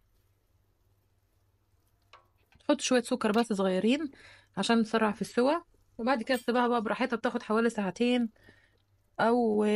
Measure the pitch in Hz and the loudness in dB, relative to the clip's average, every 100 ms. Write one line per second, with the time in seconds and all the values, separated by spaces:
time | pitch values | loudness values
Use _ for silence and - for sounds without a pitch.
0 | _ _ _ _ _ _ _ _ _ _ | _ _ _ _ _ _ _ _ _ _
1 | _ _ _ _ _ _ _ _ _ _ | _ _ _ _ _ _ _ _ _ _
2 | _ - _ _ _ _ - 285 - 254 | _ -20 _ _ _ _ -2 -2 2 0
3 | - 254 220 220 233 196 190 185 214 294 | 0 -2 0 0 0 0 0 2 2 0
4 | 302 - - - _ - 196 233 220 226 | -2 -10 -20 -20 _ -6 0 0 0 0
5 | 214 202 190 - 262 339 - _ _ - | 0 -2 -4 0 0 0 -4 _ _ -6
6 | 233 269 220 247 - 247 240 240 214 202 | -2 -2 -2 -4 -2 0 0 0 -2 -2
7 | 254 226 247 240 - 220 233 214 190 - | -2 -2 -2 -4 -2 0 0 -2 -4 0
8 | 240 247 233 - - - _ _ _ _ | 0 2 -2 -8 -20 -20 _ _ _ _
9 | _ - 220 247 226 214 214 | _ -2 2 2 2 2 2